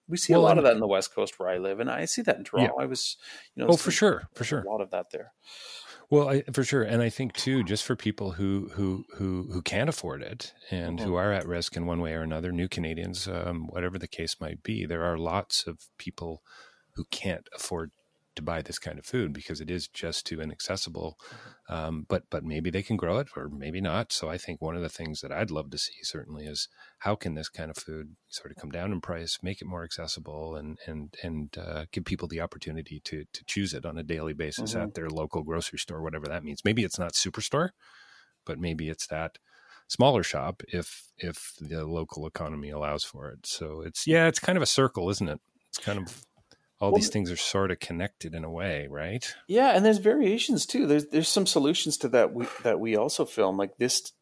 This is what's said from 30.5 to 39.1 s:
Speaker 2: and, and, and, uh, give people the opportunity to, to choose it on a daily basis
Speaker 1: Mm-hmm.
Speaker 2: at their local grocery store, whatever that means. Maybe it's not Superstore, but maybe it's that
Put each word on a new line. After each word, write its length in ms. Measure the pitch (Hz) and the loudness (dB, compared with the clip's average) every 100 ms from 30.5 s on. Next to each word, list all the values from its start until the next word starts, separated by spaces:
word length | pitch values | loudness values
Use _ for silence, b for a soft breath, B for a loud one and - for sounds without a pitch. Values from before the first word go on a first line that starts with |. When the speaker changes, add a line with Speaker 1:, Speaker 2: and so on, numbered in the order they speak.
| 78 | -8
Speaker 2:
and, 200 | 76 78 - | -10 -12 -10
and, 300 | 78 73 - | -10 -10 -10
and, 340 | 87 78 73 - | -8 -6 -8 -10
uh, 280 | 85 78 78 | -8 -8 -8
give 100 | - | -8
people 240 | 82 87 85 | -4 -6 -4
the 140 | 82 | -6
opportunity 580 | 82 - - 78 - 76 - | -6 -8 -10 -10 -10 -12 -10
to, 180 | 76 78 | -10 -12
to 140 | - - | -12 -6
choose 280 | 101 95 | -2 -2
it 120 | 67 82 | -4 -8
on 120 | 78 | -8
a 60 | |
daily 300 | 78 80 78 | -4 -4 -4
basis 400 | 76 78 - 107 | -4 -6 -4 -4
Speaker 1:
Mm-hmm. 80 | 92 | -4
Speaker 2:
at 120 | 85 - | -4 -6
their 140 | 80 | -6
local 320 | 78 78 85 | -4 -4 -4
grocery 360 | 78 82 - - | -2 -4 -4 -6
store, 240 | - 80 | -8 -6
whatever 220 | 80 78 73 | -6 -6 -6
that 160 | 85 | -6
means. 160 | 76 73 104 | -8 0 2
Maybe 180 | 113 | 2
it's 160 | 95 - | 0 -2
not 140 | 87 | -2
Superstore, 560 | - 95 - - 139 180 - b b b b b _ - | 0 0 -2 0 0 0 -4 b b b b b _ -10
but 140 | 80 | -4
maybe 300 | 85 78 78 | -2 -2 -4
it's 180 | 78 | -6
that 300 | - | -6